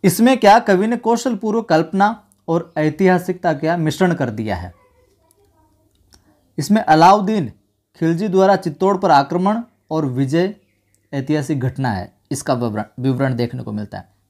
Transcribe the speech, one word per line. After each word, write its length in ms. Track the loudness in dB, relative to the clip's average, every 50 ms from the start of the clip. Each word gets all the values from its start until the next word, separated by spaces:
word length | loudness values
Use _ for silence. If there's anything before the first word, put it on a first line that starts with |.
| 2
इसमें 360 | 2 2 4 4 2 4 4
क्या 200 | 6 6 6 6
कवि 280 | 4 2 0 2 2
ने 100 | -2 -2
कौशलपूर्वक 720 | -2 0 -2 -2 0 -2 -4 -4 -4 -4 -2 -4 -4 -2 0
कल्पना 580 | 0 0 0 0 0 0 0 0 0 -6 _ _ _ _ _
और 260 | -4 -4 -4 -4 -4 _
ऐतिहासिकता 760 | -2 -2 -2 0 2 2 2 2 2 0 -4 -8 -4 -2 -4 -4
का 240 | -2 -2 -4 -2
मिश्रण 360 | -2 -2 -4 -2 0 0 0 0
कर 160 | -2 -4 -6
दिया 260 | -4 -6 -6 -6 -6
है। 180 | -8 -10 -14 -18 _ _ _ _ _ _ _ _ _ _ _ _ _ _ _ _ _ _ _ _ _ _ _ _ _ _ _ _ _ _ _ _ _ _ _ _
इसमें 240 | -10 -2 0 0 0
अलाउद्दीन 680 | 4 4 4 6 8 6 6 4 2 0 -2 -2 -2 -4 -8 _ _ _ _ _ _ _ _ _
खिलजी 280 | -2 -2 0 -2 -2
द्वारा 280 | 0 2 2 4 4 2
चित्तौड़ 420 | 2 -2 -8 -4 _ 0 0 0
पर 140 | 0 2 4
आक्रमण 500 | 4 4 4 2 -2 -2 0 0 -2 -2 -6 _ _ _ _ _
और 140 | -6 -4 -4
विजय 500 | -4 -2 -2 -2 0 0 0 0 -2 -4 _ _ _ _ _ _ _ _ _ _ _ -10
ऐतिहासिक 460 | -8 -4 -2 -2 -2 -2 -4 -4 -4
घटना 320 | -4 -4 -4 -4 -4 -4
है, 220 | -4 -6 -8 -10 _ _ _ _
इसका 220 | -10 -8 -4 -4 -4
विवरण, 300 | -2 -2 -4 -4 -6 -8 -10 _ -6
विवरण 360 | -4 -4 -2 0 -2 -2 -2
देखने 280 | -2 -4 -4 -6 -10 -10
को 80 | -8
मिलता 260 | -8 -8 -10 -10 -12
है। 180 | -16 -16 _ _ _ _ _